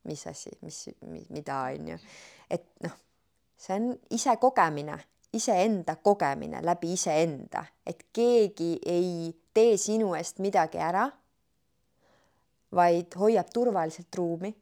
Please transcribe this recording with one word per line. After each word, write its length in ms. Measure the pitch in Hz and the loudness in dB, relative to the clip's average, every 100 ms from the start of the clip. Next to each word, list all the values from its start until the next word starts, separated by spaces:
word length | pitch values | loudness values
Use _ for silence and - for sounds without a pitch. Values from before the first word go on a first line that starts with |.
| - | -10
Mis 200 | 151 165 | -12 -12
asi? 260 | 156 - - | -16 -18 -18
Mis, 280 | - 147 - - | -18 -16 -18 -18
mi-, 280 | - 160 - | -18 -18 -14
mida, 340 | 151 147 135 | -14 -8 -6
on 240 | 131 143 156 | -6 -8 -12
ju? 100 | 165 - - - - _ | -14 -18 -20 -20 -20 _
Et 220 | 170 _ _ | -8 _ _
noh, 160 | 170 - _ _ _ _ _ | -12 -12 _ _ _ _ _
see 220 | _ - 190 | _ -6 -4
on 140 | 240 240 _ | -4 -6 _
ise 280 | 233 277 226 | -4 0 4
kogemine, 600 | 254 262 165 147 147 151 - _ _ | 4 4 2 0 -8 -10 -14 _ _
iseenda 600 | 226 226 190 208 202 160 160 | -6 2 4 4 2 -2 0
kogemine 640 | 202 202 151 143 - - | 2 4 2 -2 -6 -4
läbi 300 | 165 170 165 | -2 -2 -2
iseenda. 720 | 180 180 156 165 139 - - - _ | -2 0 2 2 0 -8 -8 -8 _
Et 220 | - - - | -12 -12 -8
keegi 640 | - 240 240 202 - 170 170 | 0 4 6 4 0 -4 -2
ei 500 | - 175 180 170 165 - _ | 0 0 0 -4 -8 -10 _
tee 260 | 220 233 202 | 4 6 4
sinu 360 | - 220 208 160 | 2 0 0 -2
eest 240 | 170 - | -6 -4
midagi 400 | 196 196 156 175 | 0 2 0 -2
ära, 260 | 160 185 262 - _ _ _ _ _ _ _ _ _ _ _ _ _ _ _ | -2 0 -2 -6 _ _ _ _ _ _ _ _ _ _ _ _ _ _ _
vaid 420 | 180 175 170 170 175 | 2 4 4 0 0
hoiab 360 | 208 220 170 | 2 2 0
turvaliselt 640 | 240 247 196 160 160 170 - | 0 0 0 -4 -6 -12 -6
ruumi. 360 | 170 165 185 214 | -4 -4 -8 -10